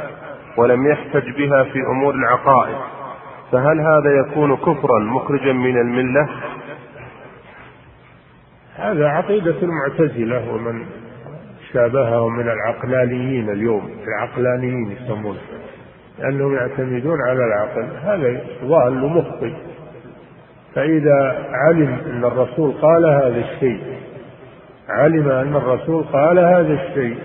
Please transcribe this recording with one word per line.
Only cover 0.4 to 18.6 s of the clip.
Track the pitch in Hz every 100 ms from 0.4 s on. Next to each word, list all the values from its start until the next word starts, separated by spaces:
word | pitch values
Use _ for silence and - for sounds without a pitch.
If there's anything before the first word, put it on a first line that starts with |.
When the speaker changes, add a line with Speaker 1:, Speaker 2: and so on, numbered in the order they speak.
| - -
Speaker 1:
ولم | 120 123 139
يحتج | 147 - 143 127 139
بها | 143 139
في | 131 135
أمور | 127 127 139 135
العقائد، | 120 123 135 127 - 135 - - - - - - -
فهل | 127 143 160
هذا | 156 156 143
يكون | 139 127 151 147 131
كفراً | 175 151 139 113
مخرجاً | 107 127 - 143 135
من | 127 127 123
الملة؟" | 120 123 127 135 147 - - - - - - - - - - - - - - - - - - - _ - _ _ - -
Speaker 2:
هذا | 196 175 147
عقيدة | 151 180 208 170 156
المعتزلة | 175 165 139 - 156 117 113 123 113
ومن | 113 117 117 - - - - - - - - -
شابههم | 131 120 135 120 117 117 117
من | 117
العقلانيين، | 110 107 117 123 127 123 123 131 131 107
اليوم | 101 113 107 92 - -
العقلانيين | 107 120 127 123 127 127 127 107
يسمون، | 98 - 104 104 92 - - - - - - - -
لأنهم | 131 139 139
يعتمدون | 139 123 131 131 123 135 165 123
على | 127 117
العقل، | 104 104 - 113 -
هذا | 170 202 131 127 - -